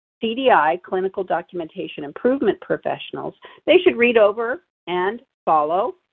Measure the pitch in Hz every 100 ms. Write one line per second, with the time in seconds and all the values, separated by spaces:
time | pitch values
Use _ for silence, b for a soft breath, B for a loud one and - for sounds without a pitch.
0 | _ _ 226 233 254 180 151 175 - 190
1 | 190 202 185 170 - 180 160 185 160 -
2 | 147 - 240 277 214 - - 156 139 135
3 | - 143 147 - B B - 359 359 233
4 | 240 226 208 214 233 269 _ _ - 180
5 | 190 240 - _ 180 156 151 180 254 -
6 | _